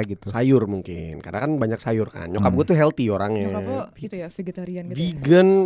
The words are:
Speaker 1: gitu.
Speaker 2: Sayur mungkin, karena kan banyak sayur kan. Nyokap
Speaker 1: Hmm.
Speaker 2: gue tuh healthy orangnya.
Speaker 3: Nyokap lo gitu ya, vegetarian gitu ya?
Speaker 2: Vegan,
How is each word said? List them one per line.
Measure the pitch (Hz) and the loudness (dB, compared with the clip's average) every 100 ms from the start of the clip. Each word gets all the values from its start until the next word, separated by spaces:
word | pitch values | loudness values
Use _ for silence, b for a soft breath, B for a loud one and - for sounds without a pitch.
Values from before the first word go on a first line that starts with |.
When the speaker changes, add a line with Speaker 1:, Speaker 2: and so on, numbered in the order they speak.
Speaker 1:
gitu. | 104 98 - | 0 -6 -6
Speaker 2:
Sayur | 117 131 131 104 | 0 4 4 4
mungkin, | 98 90 87 82 76 | -2 -6 -10 -10 -10
karena | - 98 | -10 -6
kan | 139 151 | -4 -2
banyak | 113 113 | -2 -2
sayur | 123 113 107 | -2 -2 -2
kan. | - 85 | -8 -6
Nyokap | 101 113 | 0 2
Speaker 1:
Hmm. | 123 | 2
Speaker 2:
gue | 151 | 2
tuh | 160 | 2
healthy | 151 160 117 | 2 2 -2
orangnya. | 98 101 107 101 | 0 -2 -2 -2
Speaker 3:
Nyokap | 95 98 | -4 -6
lo | - - - | -6 -10 -14
gitu | 220 185 | -14 -12
ya, | 170 | -12
vegetarian | - 180 180 180 180 175 | -10 -12 -10 -10 -10 -8
gitu | |
ya? | 127 175 | -4 -4
Speaker 2:
Vegan, | 156 135 175 185 196 | -2 6 8 8 6